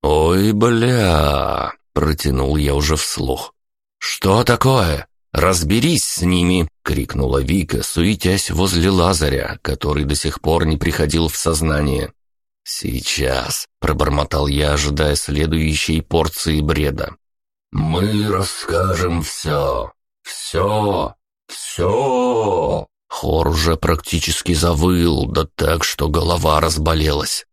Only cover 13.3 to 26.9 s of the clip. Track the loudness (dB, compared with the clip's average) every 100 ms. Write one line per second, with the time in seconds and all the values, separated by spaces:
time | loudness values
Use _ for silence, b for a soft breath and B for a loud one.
13.3 | -2 -4 -6 -8 _ -2 0 0 0 0
14.3 | 0 0 0 2 0 -2 0 0 0 -2
15.3 | -2 0 0 0 0 0 -2 0 0 0
16.3 | -2 -2 0 0 0 -2 -2 -8 -10 _
17.3 | _ _ _ _ -4 -2 0 0 0 0
18.3 | -2 -4 -6 -4 -2 0 0 0 -2 -4
19.3 | -6 -4 -2 -2 -2 -6 _ _ _ -18
20.3 | -14 -6 -2 0 0 0 0 -4 -8 _
21.3 | _ _ -16 -14 -4 0 0 0 0 0
22.3 | 0 0 0 0 -4 -6 _ _ -8 -2
23.3 | 0 2 2 2 0 0 0 0 -4 -2
24.3 | -4 0 2 2 4 2 4 2 2 0
25.3 | -2 -2 -2 -2 0 -2 -2 -2 0 0
26.3 | 0 2 2 2 0 0